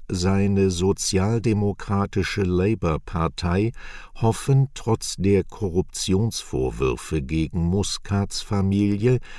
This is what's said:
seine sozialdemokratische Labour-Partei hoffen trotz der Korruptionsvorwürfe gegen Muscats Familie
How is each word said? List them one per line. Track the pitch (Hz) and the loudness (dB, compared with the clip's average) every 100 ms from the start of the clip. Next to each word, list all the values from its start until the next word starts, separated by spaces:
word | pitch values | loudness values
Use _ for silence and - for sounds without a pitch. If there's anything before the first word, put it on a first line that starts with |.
| - | -4
seine | 92 90 98 101 98 95 | -2 2 2 4 4 2
sozialdemokratische | 85 95 98 - 95 98 117 113 104 101 95 - 101 98 101 90 - | 2 2 2 0 0 2 2 2 2 0 -2 -2 0 0 -2 -2 0
Labour-Partei | 92 90 98 107 85 73 - 85 82 - 90 92 113 - - - - - | 0 2 2 2 0 -2 -2 -2 -2 -2 -2 0 0 -4 -12 -14 -14 -2
hoffen | 113 - - 135 135 | 0 0 2 4 2
trotz | - - 110 - - | -2 -2 -2 -2 -2
der | 95 98 | 2 2
Korruptionsvorwürfe | - - 98 87 - - - 95 113 - - 64 65 - 65 - - 78 | 2 -4 -2 -2 -2 -4 0 2 0 -2 -6 -2 -2 0 -2 -2 -4 -4
gegen | 65 80 80 90 | -2 -2 0 0
Muscats | 85 98 - - - 101 101 - | 0 0 0 -4 -2 0 0 -4
Familie | - 101 95 98 101 101 117 123 - | -2 0 2 2 2 2 2 2 -2